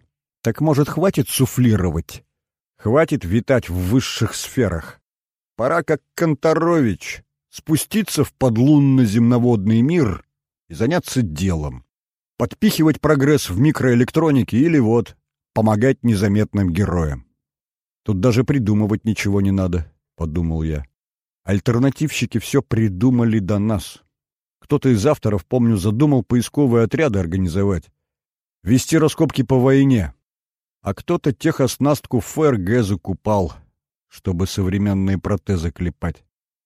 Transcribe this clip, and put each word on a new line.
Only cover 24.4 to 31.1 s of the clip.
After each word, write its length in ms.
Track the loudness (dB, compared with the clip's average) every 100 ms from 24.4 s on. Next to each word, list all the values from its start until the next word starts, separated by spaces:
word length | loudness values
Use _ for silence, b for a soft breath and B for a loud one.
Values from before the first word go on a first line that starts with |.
| _ _
Кто-то 300 | -4 0 2
из 140 | 2 2
авторов, 400 | 0 -2 -4 -2
помню, 280 | 0 2 2
задумал 440 | 0 2 2 2
поисковые 640 | 2 -2 0 0 2 2
отряды 340 | 2 0 0 0
организовать, 720 | -2 -2 -2 0 0 -2 -6 _ _ _ _ _ _ _
вести 380 | 0 0 2 2
раскопки 420 | 2 0 -2 -2
по 160 | 0 2
войне. 560 | 4 4 4 2 0 -8 _ _ _ _ _ _
А 100 | -8
кто-то 400 | -6 -4